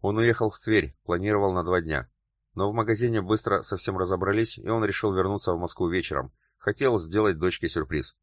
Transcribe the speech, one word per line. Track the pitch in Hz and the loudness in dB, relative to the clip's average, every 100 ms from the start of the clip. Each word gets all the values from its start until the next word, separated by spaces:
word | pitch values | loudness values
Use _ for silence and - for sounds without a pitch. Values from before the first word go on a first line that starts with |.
Он | 98 107 | 0 2
уехал | 117 113 110 | 2 4 0
в | - | -2
Тверь, | - 107 73 - | 2 2 2 -8
планировал | - 87 98 104 101 | -4 -2 0 2 2
на | 92 | 2
два | 85 90 | 2 0
дня. | 80 73 60 _ _ _ _ | 0 -4 -6 _ _ _ _
Но | - 98 | -4 -2
в | |
магазине | 110 107 110 120 113 | 0 0 2 2 0
быстро | 92 107 - 98 | 0 0 2 0
совсем | - 98 - 95 | 0 -6 -4 -2
разобрались, | 92 92 95 104 113 - | 0 0 0 0 0 -4
и | - | -2
он | 113 | 0
решил | 107 98 107 | 0 0 0
вернуться | 95 92 101 - | 2 0 0 -2
в | 87 | -2
Москву | 87 - 90 | -2 -2 0
вечером. | 90 82 69 65 _ _ _ | 0 -2 -4 -6 _ _ _
Хотел | - 107 135 113 | -4 0 2 2
сделать | 80 95 107 82 | 0 2 2 2
дочке | 90 - 82 | -2 -2 -4
сюрприз. | - 76 78 - - | -4 -2 -4 -4 -10